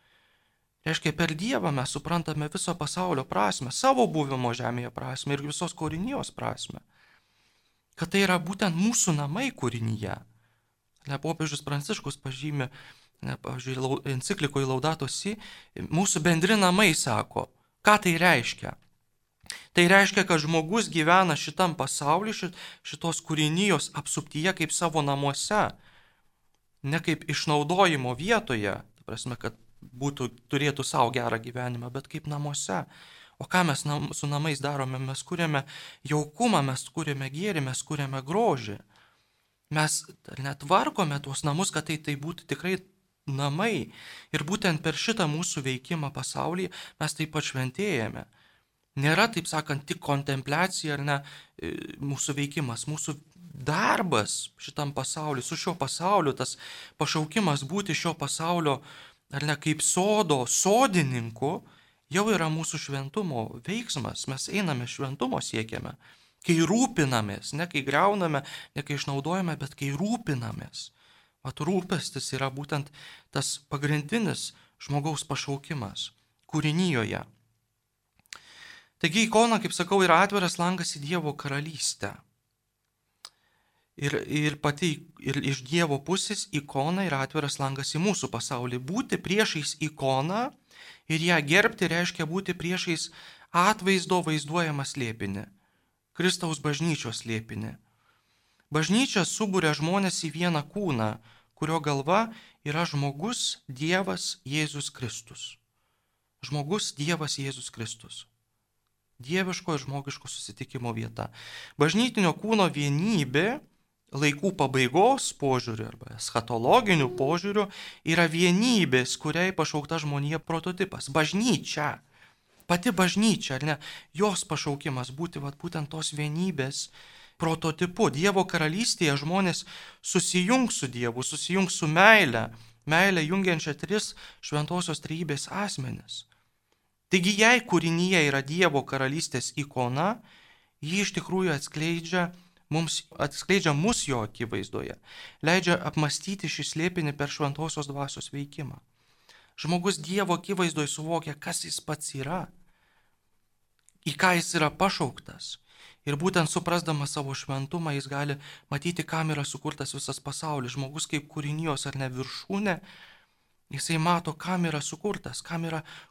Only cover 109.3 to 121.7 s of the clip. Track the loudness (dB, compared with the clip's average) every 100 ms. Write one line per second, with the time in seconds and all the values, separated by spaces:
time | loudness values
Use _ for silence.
109.3 | 0 0 -2 -2 -4 -4 -8 -8 -12 -12
110.3 | -12 -12 -12 -10 -6 -4 -4 -6 -6 -8
111.3 | -10 -16 -16 -8 2 4 6 2 4 2
112.3 | 2 0 4 4 2 0 2 2 2 2
113.3 | 2 2 -2 -8 _ _ _ _ 0 2
114.3 | 2 0 2 2 4 4 6 6 6 0
115.3 | -2 2 2 0 -6 -8 -10 -16 -10 -2
116.3 | -2 0 0 6 6 6 4 4 2 0
117.3 | 0 0 0 0 -4 -16 -8 0 2 4
118.3 | 4 4 6 4 4 4 4 2 -2 -2
119.3 | 0 0 0 -2 -2 -4 -4 -2 -2 -2
120.3 | -4 -4 -4 -4 -4 -4 -4 0 2 2
121.3 | 2 4 2 0